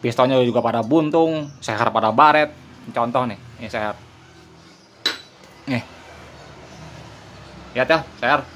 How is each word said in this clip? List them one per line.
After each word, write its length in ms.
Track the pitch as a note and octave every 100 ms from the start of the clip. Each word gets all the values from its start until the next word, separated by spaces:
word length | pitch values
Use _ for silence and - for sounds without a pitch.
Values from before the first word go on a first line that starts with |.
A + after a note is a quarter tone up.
pistonnya 400 | B2 A#2+ B2+ C3+
juga 220 | B2 A#2
pada 160 | A#2 A#2
buntung, 720 | A2 D#3 D3+ E3 D#3+ D#3+ D3 -
seher 280 | - G#2+ A2
pada 180 | A2 A2
baret. 400 | A2+ D3+ D3+ D3+ - - - -
Contoh 380 | B2 A#2 B2 B2
nih, 100 | G2+ - -
ini 80 | A#2
seher. 260 | A#2 G#2+ G#2 - - - - - - - - - - - - - - - - -
Nih. 160 | B2 - - - - - - - - - - - - - - - - - - - A#2+
Lihat 120 | B2+
ya, 120 | D#3+ - -
seher. 220 | B2 C#3+ C3+